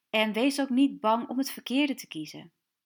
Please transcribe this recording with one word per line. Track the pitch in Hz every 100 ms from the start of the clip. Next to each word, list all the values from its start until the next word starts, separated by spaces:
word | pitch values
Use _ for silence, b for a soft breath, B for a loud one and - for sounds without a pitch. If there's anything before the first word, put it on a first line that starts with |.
| _
en | 220 214
wees | 214 277 269
ook | 269
niet | 247 277 180
bang | 214 226 -
om | 254
het | 269
verkeerde | - - 254 294
te | - -
kiezen. | 160 151 147 160 _ _ _